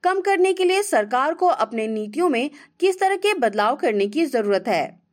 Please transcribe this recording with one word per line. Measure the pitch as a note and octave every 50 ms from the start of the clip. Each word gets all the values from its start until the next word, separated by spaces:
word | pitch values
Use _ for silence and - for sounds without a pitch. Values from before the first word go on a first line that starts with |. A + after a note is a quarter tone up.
कम | - F4+ F#4+ G4
करने | F#4 G4+ G4 E4+ F#4 F#4+
के | F#4 F#4+ F#4
लिए | F4 F#4 G4
सरकार | G#4 - D#4+ A3+ G#3 G#3 B3 B3 C4+ D4+ E4
को | D#4+ F4+
अपने | F4+ D#4+ - A3 G#3+ A#3+ A3+ A3
नीतियों | A3 A3 G#3+ G#3+ G#3 G#3+ D4 F4+ F4+
में | C4 A3+ B3+ D4 - - - _ _ _
किस | E4+ G4 F#4 F#4+
तरह | G4 F#4+ G4
के | F#4 F#4+ G#4 G#4
बदलाव | F4 B3 A3 G3+ G#3+ G#3 A3 C4+
करने | D4+ - C4 G#3+ G3+ G3
की | G3+ G#3 D4+ E4+
जरूरत | C#4 B3+ A#3 G#3+ G#3 G3+ F#3+ F#3+ A#3+
है। | G3 D#3+ C3+ C3+ - _ _ _